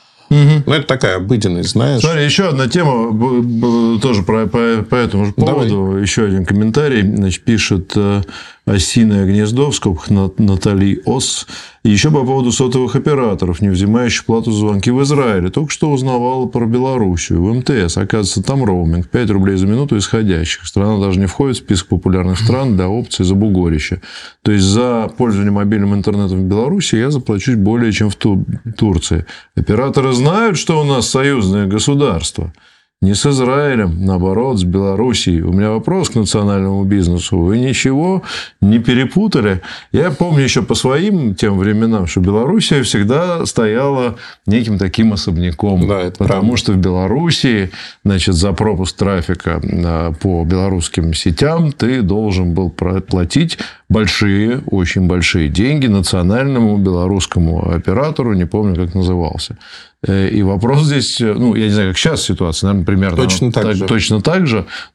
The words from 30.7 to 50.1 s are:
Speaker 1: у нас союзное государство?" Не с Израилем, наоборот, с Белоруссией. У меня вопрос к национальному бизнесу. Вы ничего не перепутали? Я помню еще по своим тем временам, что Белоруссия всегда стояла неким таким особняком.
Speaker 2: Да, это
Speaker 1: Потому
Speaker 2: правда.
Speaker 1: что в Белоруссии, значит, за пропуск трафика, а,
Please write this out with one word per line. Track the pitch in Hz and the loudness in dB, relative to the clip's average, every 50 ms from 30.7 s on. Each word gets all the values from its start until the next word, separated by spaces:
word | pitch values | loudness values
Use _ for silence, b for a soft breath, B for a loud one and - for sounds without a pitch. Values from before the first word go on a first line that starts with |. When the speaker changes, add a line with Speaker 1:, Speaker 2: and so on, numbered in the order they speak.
| 165 156 | 0 0
Speaker 1:
у | 151 | 2
нас | 143 139 127 110 - | 0 0 0 0 0
союзное | - 131 135 139 139 123 101 92 98 104 101 95 | 0 0 2 2 2 2 2 2 2 2 0 0
государство?" | 101 107 - 143 143 143 147 131 92 82 78 - - - 85 85 - b b b b b b b b - | 0 0 0 0 2 2 2 2 0 -2 -4 -6 -6 -6 -8 -8 -10 b b b b b b b b -2
Не | 95 95 101 | 0 0 2
с | 101 - | 2 0
Израилем, | 147 143 131 127 123 131 143 147 143 131 113 104 90 82 85 95 | 0 0 2 0 0 0 0 0 0 0 0 0 0 -2 -2 0
наоборот, | 95 92 90 90 95 95 107 123 135 127 98 | 0 0 0 0 0 0 0 0 0 0 0
с | 90 | 0
Белоруссией. | 90 87 98 98 98 95 95 117 127 113 - - 98 87 82 | 0 0 0 0 0 0 0 0 0 0 -2 0 0 0 0
У | 85 90 | 0 0
меня | 87 98 104 107 | 0 2 2 0
вопрос | 110 110 110 - 180 190 160 - | 0 -2 -2 -2 -2 -2 -2 -2
к | - | 0
национальному | 120 104 95 - 110 104 101 101 98 95 98 98 98 98 | -2 -2 0 0 0 0 2 0 0 0 0 -2 0 0
бизнесу. | 95 104 101 90 87 87 87 87 - - 87 | 0 2 2 2 2 0 0 -2 -2 0 0
Вы | 85 90 107 117 | 2 2 2 0
ничего | 127 135 120 - - 135 135 143 160 180 190 180 185 B B B B B B B | 0 0 -2 0 0 0 0 2 0 0 0 -2 -4 B B B B B B B
не | - - 110 233 | 2 4 4 4
перепутали? | 233 - 165 131 135 135 - 185 214 214 - 143 107 104 95 87 B B B B B B | 4 2 2 2 2 2 0 0 0 2 0 2 2 2 0 -2 B B B B B B
Я | - 127 156 180 | 0 0 0 0
помню | 143 - 170 175 160 143 135 | 0 0 0 2 2 2 2
еще | 123 - 131 101 | 2 2 0 0
по | - 123 | 0 -2
своим | - - 127 131 151 180 214 208 175 139 110 95 | 0 0 0 0 2 0 0 0 0 0 -2 -2
тем | - - 107 101 92 | 0 0 0 2 2
временам, | 95 104 107 107 113 113 113 104 90 82 | 2 2 2 2 2 2 0 0 -2 -2
что | - 98 | 0 0
Белоруссия | 92 98 101 107 117 143 202 226 - - 165 139 123 | 2 2 2 2 2 2 0 0 2 2 0 0 0
всегда | - - 110 101 104 127 151 175 180 175 165 135 | 0 0 0 2 2 2 0 0 -2 -2 -4 -4
стояла | 110 - - 113 107 107 120 139 143 139 131 123 120 110 B B B B B - 101 | -4 -2 0 0 0 0 0 0 0 0 0 -2 -4 -4 B B B B B -4 0
неким | 104 123 117 110 104 90 | 0 0 0 0 -2 0
таким | 98 90 - - 113 113 | -2 -2 0 2 2 2
особняком. | 101 95 - 104 87 85 87 90 85 - - 101 98 90 92 | 2 0 -2 -2 -2 -2 -2 -2 -2 -2 0 0 2 2 2
Speaker 2:
Да, | 98 101 95 | 0 0 -2
это | 90 87 - - | -2 -4 -4 -2
Speaker 1:
Потому | 101 95 98 95 98 113 | 0 0 0 2 0 0
Speaker 2:
правда. | 123 117 | 0 0
Speaker 1:
что | - - | 0 0
в | 101 95 | 0 2
Белоруссии, | 87 92 90 92 92 95 110 143 170 170 - - - 135 117 104 95 87 B B B B B B - | 2 2 0 0 0 0 0 0 0 0 -2 0 0 0 0 0 -2 -4 B B B B B B -2
значит, | 101 98 92 - 101 92 | 0 0 2 2 2 2
за | 80 90 101 90 | 2 2 0 0
пропуск | - 110 107 101 87 95 - - | 0 0 0 0 -2 -4 -6 -4
трафика, | - 101 98 98 90 82 - 90 82 - 87 82 80 | -2 0 0 0 -2 -2 -2 -4 -4 -2 -4 -4 -4
а, | 78 80 80 87 85 85 82 80 82 85 | -4 -4 -2 -2 -2 0 -2 -2 -2 -4